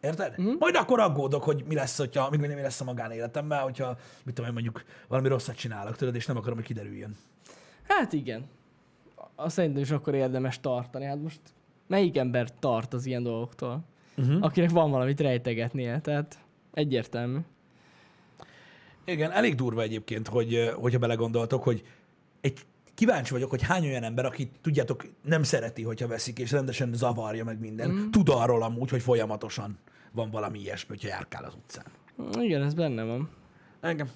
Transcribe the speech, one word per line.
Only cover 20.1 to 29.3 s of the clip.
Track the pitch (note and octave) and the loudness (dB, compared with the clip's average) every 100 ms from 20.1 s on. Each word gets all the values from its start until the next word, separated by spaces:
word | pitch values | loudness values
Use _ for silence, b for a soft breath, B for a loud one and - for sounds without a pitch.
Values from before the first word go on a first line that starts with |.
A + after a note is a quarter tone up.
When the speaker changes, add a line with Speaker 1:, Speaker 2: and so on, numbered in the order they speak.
| A2 G#2+ | -6 0
Speaker 1:
hogy, | A2+ A#2 | 0 2
ö, | A#2 A#2 | 2 2
hogyha | - A#2+ B2 | 2 2 2
belegondoltok, | A#2 A2+ A#2 A#2 A2+ C3 | 2 2 2 0 0 2
hogy | C3 A2+ B B B B _ _ | 2 0 B B B B _ _
egy, | C#3 - - _ - | -2 -2 -18 _ -20
kíváncsi | - A3+ F#3+ A#2+ | 2 4 4 2
vagyok, | B2 C3 | -2 -2
hogy | C3 | 0
hány | - F#3 D3+ | 2 2 2
olyan | C3 | 0
ember, | A2+ A#2+ B2+ | -2 0 -2
aki, | - B2+ - | -2 -8 -4
tudjátok, | - C#3+ B2 B2+ - - D3 | 0 2 2 -2 -6 -12 0
nem | D#3+ | 2
szereti, | D3 C#3+ A2+ A2+ | 4 2 0 -4
hogyha | A2+ A2+ A#2+ | -6 -4 -4
veszik, | A2+ - A#2+ | -4 -6 -6
és | A#2 | 0
rendesen | C#3+ C3+ B2 B2+ | 0 0 -2 -2
zavarja | A#2 B2 A2+ G#2+ A2 | 0 0 0 -4 -4
meg | A2+ A2 | -6 -6
minden, | A2 A2 B2+ | -8 -4 -2
Speaker 2:
Mhm. | F#3 G#3+ | 0 4
Speaker 1:
tud | A3 E3+ | 6 6
arról | C3 A#2 A#2+ | 6 6 4
amúgy, | A2+ A#2 B2+ | 2 -2 -2
hogy | C3 | -2
folyamatosan | B2 A#2 G#2+ | 4 2 2